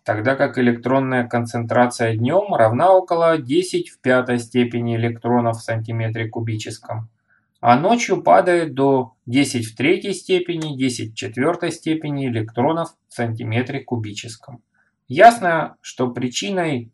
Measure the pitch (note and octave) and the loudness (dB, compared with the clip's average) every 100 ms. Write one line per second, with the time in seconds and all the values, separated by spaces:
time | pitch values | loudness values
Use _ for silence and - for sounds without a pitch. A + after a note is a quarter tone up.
0 | - G#2+ A#2 C3+ C#3 - B2 A#2 B2 C3+ | -4 -2 -2 0 -2 2 0 0 0 0
1 | C3 B2+ A#2+ A#2+ A#2 A#2+ A2+ A#2+ B2 - | 2 -2 -2 -4 -4 -6 -2 2 2 0
2 | A#2 A2 A#2+ F3+ G#3 D#3 A2 B2 F3 F#3+ | -2 0 0 0 0 2 4 4 4 4
3 | F3+ E3+ E3 D#3+ B2 D#3+ F#3 F3+ E3+ - | 4 2 2 2 0 0 0 -4 -6 -4
4 | B2+ B2+ B2 A#2+ A2+ B2 A#2+ A#2+ A#2 A#2 | 2 2 2 -2 0 0 0 -2 -2 -2
5 | A#2 A#2 A#2+ A#2+ A#2 A2+ - A2+ A2 A2+ | -2 -4 0 0 0 -4 -6 -6 -4 -4
6 | A2+ A2 A2 A#2+ A2+ G#2+ - - - A2 | -4 -4 -6 -6 -6 -6 -8 -12 -10 -10
7 | A2+ _ _ _ _ _ A#2+ B2+ F3+ A#3+ | -12 _ _ _ _ _ 4 4 4 2
8 | - F3 - F#3 F3+ F3 D#3+ C3 C#3 C3+ | 0 0 4 4 4 2 0 0 2 2
9 | B2+ _ - B2+ C3+ B2 A2 - C3+ G3 | -2 _ -2 0 0 -2 -6 -2 0 0
10 | G3+ F#3 - F#3 F3 E3 D#3 C3 C3 A#2+ | -2 -6 0 0 0 -4 -6 -2 -4 -4
11 | A2+ - B2+ B2 D3 F3 F3 - D#3+ D#3 | -8 -10 -8 -2 -2 0 -4 -4 -4 -4
12 | D3+ C#3+ C3+ A2+ A2 - D#3 - D#3+ _ | -4 -4 -4 -4 -4 -2 0 0 -4 _
13 | _ - A2+ A2 A#2 A2 - - - A#2 | _ -6 -6 -6 -4 -2 -2 -6 -6 -6
14 | G#2 G#2 A#2 - - B2 _ _ _ _ | -6 -10 -14 -16 -20 -20 _ _ _ _
15 | - C3 A3+ A#3 F3+ E3 - - - - | -4 6 8 8 2 0 -2 -10 -14 -4
16 | B2 A#2+ B2 - G3 F#3+ E3 B2+ A#2 | -4 -2 -4 -4 -4 -2 -2 -4 -6